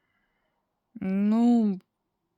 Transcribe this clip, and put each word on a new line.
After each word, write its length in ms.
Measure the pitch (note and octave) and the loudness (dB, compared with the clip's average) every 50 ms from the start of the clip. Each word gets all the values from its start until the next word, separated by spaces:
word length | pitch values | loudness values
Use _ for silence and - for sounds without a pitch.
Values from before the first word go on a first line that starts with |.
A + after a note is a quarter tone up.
| _ _ _ _ _ _ _ _ _ _ _ _ _ _ _ _ _ _ - A3+ | _ _ _ _ _ _ _ _ _ _ _ _ _ _ _ _ _ _ -16 -10
Ну, 800 | G3 F#3+ F#3+ G3 G3+ G#3 G#3+ A3+ A#3 A#3+ A#3+ A#3 A3 G#3 F#3+ F#3 - _ _ _ _ _ _ _ _ _ _ | -8 -6 -4 -2 0 0 0 2 2 2 2 2 2 0 -2 -4 -10 _ _ _ _ _ _ _ _ _ _